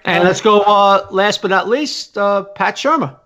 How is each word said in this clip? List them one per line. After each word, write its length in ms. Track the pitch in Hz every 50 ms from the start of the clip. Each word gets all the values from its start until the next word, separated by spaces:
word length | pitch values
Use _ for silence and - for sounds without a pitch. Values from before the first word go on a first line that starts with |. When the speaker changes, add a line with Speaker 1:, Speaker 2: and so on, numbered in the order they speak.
| -
Speaker 1:
And 160 | 190 175 170 175
Speaker 2:
Um, 40 |
Speaker 1:
let's 140 | 180 185 -
go, 200 | - 226 208 208 202
uh, 440 | 208 208 202 202 202 196 190 190 -
last 300 | 190 190 196 208 202 - -
but 60 | 196
not 180 | 190 185 180 185
least, 480 | 233 277 302 254 - - - - - 208
uh, 260 | 202 202 202 196 196
Pat 300 | 196 - - 196 196 208
Shurmur. 400 | - - 269 320 320 202 135 - - _